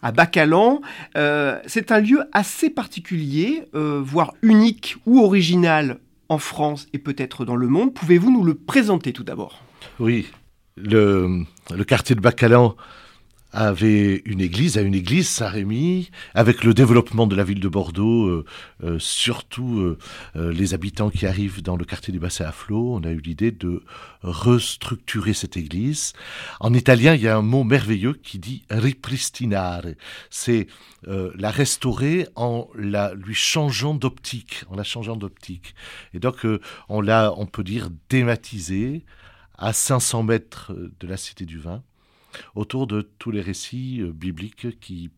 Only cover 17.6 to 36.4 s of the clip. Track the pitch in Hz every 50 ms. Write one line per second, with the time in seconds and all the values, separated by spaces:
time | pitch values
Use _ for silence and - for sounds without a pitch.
17.6 | 92 98 82 101 92 78 82 92 104 110 117 117 110 95 87 82 76 - - -
18.6 | - - _ _ - 85 85 82 - - - - - 120 117 - - _ - -
19.6 | 127 127 117 107 95 87 82 - - - - - - - - 78 82 85 82 85
20.6 | 101 90 95 87 85 101 - - 107 104 - - - 98 92 92 104 98 92 98
21.6 | 82 92 90 87 85 - - - - - 92 90 80 90 - - 87 78 76 -
22.6 | - - 104 107 120 123 123 104 80 82 82 80 73 82 80 76 104 117 113 85
23.6 | - 87 87 87 _ - - - - - - _ - 90 85 80 90 123 123 120
24.6 | 110 - - - - - 120 - _ - - 113 101 104 104 - - 92 - 92
25.6 | 82 73 78 90 113 135 151 147 - - - - - - - - - - - -
26.6 | - 113 120 123 - - 127 120 117 151 165 143 107 113 110 110 107 107 120 135
27.6 | 131 107 131 139 107 101 113 98 95 123 151 - _ - - 98 92 107 131 -
28.6 | _ _ 107 110 107 135 131 _ - - 135 131 - - _ - 127 117 101 98
29.6 | 92 90 87 87 82 87 78 _ - - - - - _ - - - - 120 113
30.6 | 95 - - _ - - _ _ - - 98 98 92 92 87 90 98 107 110 139
31.6 | 143 127 - - - 131 113 127 131 143 160 185 165 - _ - 117 120 117 117
32.6 | 120 - _ 113 104 101 101 101 101 101 90 101 95 101 110 - - - - 165
33.6 | 151 143 123 104 123 147 156 143 123 131 - - - - - 117 98 - - -
34.6 | - 92 92 98 104 - - 117 110 107 113 110 101 98 _ _ - - 92 85
35.6 | - - - - - - - - - _ - 87 117 127 123 -